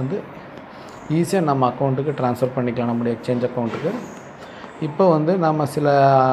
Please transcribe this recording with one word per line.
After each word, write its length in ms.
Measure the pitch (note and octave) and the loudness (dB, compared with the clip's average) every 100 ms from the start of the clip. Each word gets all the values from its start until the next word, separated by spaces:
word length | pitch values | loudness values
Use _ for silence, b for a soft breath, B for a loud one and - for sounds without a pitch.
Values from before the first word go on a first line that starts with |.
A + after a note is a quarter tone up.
வந்து 160 | C3 G3 - - - - B B B B - D#3 | -4 -6 -8 -16 -16 -18 B B B B -2 0
ஈஸியா 220 | E3+ G3 D#3 | 2 2 2
நம்ம 140 | C#3 B2 | 2 2
அக்கௌண்ட்டுக்கு 420 | - C#3 C3 D3 C#3+ | 2 0 0 -2 0
ட்ரான்ஸ்ஃபர் 360 | B2 A#2+ B2+ C3 | 0 0 0 0
பண்ணிக்கலாம், 340 | B2 A#2 A#2 | -2 -2 -2
நம்முடைய 240 | A#2+ A#2 A2+ | 0 -2 -2
எக்ஸ்சேஞ்ச் 280 | - B2 A#2+ | -2 -2 -2
அக்கௌண்ட்டுக்கு. 420 | B2 A2+ A2 D3 B3 - - - - B B B - D#3 | -2 -4 -2 -4 -6 -8 -14 -18 -18 B B B -8 -6
இப்போ 180 | D3 F#3+ | 2 4
வந்து 200 | D#3 D3+ F#3+ | 4 2 2
நம்ம 220 | D#3+ D3+ C#3+ | 2 2 0
சில 120 | - D3 C#3+ C#3 C3+ C3 | 0 2 6 6 6 6